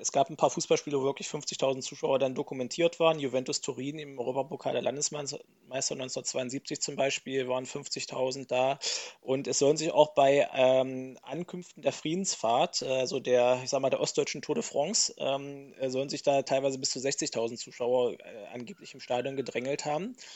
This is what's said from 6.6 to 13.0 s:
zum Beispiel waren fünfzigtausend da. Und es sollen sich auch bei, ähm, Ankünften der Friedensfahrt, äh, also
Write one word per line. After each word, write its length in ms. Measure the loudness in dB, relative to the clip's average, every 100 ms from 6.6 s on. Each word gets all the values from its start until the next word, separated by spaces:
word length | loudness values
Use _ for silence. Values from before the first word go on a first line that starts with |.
| -6 -6
zum 140 | -6
Beispiel 540 | -2 0 0 -2 -2 0
waren 180 | -2 -4
fünfzigtausend 840 | -10 -8 -8 -6 -2 -2 -2 -2
da. 260 | 2 2 0 -4 -4 -8 -12
Und 280 | -2 0 0
es 100 | 4
sollen 180 | 4 4
sich 140 | 2
auch 240 | 6 6
bei, 340 | 8 6 6 4
ähm, 640 | 6 6 6 2 -4 -10 -12
Ankünften 600 | -10 -8 -6 -10 -12 -4
der 100 | -4
Friedensfahrt, 880 | -2 -2 -2 -2 -2 2 2 2 0
äh, 40 | -2
also 320 | 0